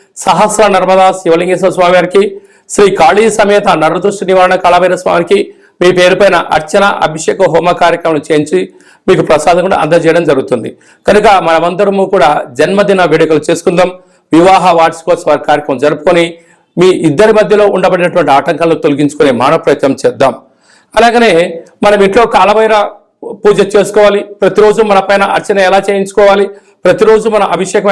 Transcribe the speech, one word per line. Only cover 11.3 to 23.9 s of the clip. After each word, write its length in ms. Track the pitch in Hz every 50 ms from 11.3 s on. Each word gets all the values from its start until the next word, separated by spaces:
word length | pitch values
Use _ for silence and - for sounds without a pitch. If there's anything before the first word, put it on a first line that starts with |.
| 196 185 170 165
మనమందరము 560 | 165 160 165 175 180 175 208 202 196 196 190 185 196
కూడా 160 | 190 170 151 147 - - - 123 123
జన్మదిన 420 | 156 165 190 202 202 180 196 185 180 160
వేడుకలు 300 | 151 160 165 156 160 151 151 -
చేసుకుందాం, 400 | 165 160 - 190 175 170 180 180 185 - _ _ _ _ _ - -
వివాహ 300 | 160 175 190 190 185 175 185 170 165
వార్షికోత్సవ 520 | 160 160 156 - - 180 175 170 - 160 147 139 - -
కార్యక్రమం 300 | 147 151 147 - 139 123 139
జరుపుకొని 420 | 147 160 151 - 185 175 170 170 165 - - _ _ _ _ _ _ - 170
మీ 80 | 175 185 175 - - 160
ఇద్దరి 240 | 139 147 214 220 220 214
మధ్యలో 260 | 208 170 208 202 208 196 -
ఉండబడినటువంటి 560 | 185 185 180 180 180 175 175 - 180 160 147 147 143
ఆటంకాలను 420 | 139 175 170 147 170 165 160 151 -
తొలగించుకునే 480 | 156 143 139 151 143 - - 156 139
మానవ 260 | 123 117 123 139 156 165 -
ప్రయత్నం 280 | 165 139 - - 139 135 - -
చేద్దాం. 280 | 123 117 113 135 131 233 - - _ _ _ _ _ _ _ _ _ - 220
అలాగనే 360 | 233 240 226 240 233 220 175 165 175 190 - - - - _ - -
మనం 140 | 208 208 202 196 196
ఇంట్లో 160 | 196 247 233 214 -
కాలభైరవ 480 | - 185 196 214 220 220 214 220 208 202 - - - _ _ _ _ - - - - -
పూజ 120 | 208 202 - 196 190 -
చేసుకోవాలి. 460 | 208 190 196